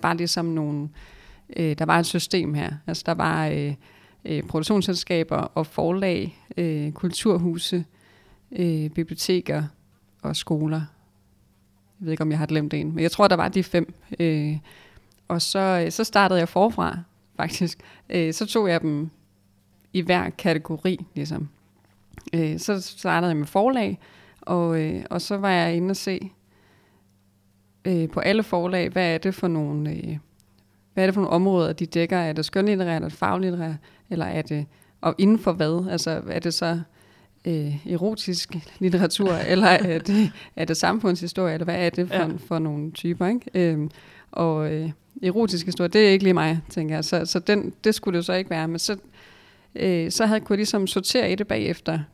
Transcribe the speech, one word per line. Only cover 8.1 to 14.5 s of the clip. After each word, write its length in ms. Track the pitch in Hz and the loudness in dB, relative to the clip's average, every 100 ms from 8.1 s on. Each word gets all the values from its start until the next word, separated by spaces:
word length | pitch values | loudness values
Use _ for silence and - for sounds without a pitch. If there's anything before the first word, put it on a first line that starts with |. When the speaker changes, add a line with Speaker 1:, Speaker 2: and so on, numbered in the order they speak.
| _ _ - - | _ _ -20 -12
Speaker 1:
øh, 380 | 220 175 160 151 | -2 0 0 -2
biblioteker 720 | 165 160 160 - 180 - 151 151 _ _ _ _ _ | -4 -6 -4 0 0 0 -4 -4 _ _ _ _ _
og 140 | - 151 | -6 -6
skoler. 440 | - 156 156 160 151 _ _ _ _ _ _ _ _ _ _ - | -2 -2 0 -2 -4 _ _ _ _ _ _ _ _ _ _ -10
Jeg 60 | 170 | -6
ved 60 | |
ikke, 100 | 156 | -2
om 80 | 156 | 0
jeg 80 | 151 | 0
har 80 | 151 | 0
glemt 280 | 156 147 | 0 0
en, 200 | 151 156 | -2 -4
men 80 | 165 | 0
jeg 80 | 165 | 0
tror, 180 | - 202 | 4 4
der 80 | 175 | 4
var 120 | 170 | 2
de 140 | 196 | 0
fem. 320 | 175 175 165 - - - | 0 0 -2 -6 -14 -2
Øh, 360 | 170 156 151 | 0 0 -2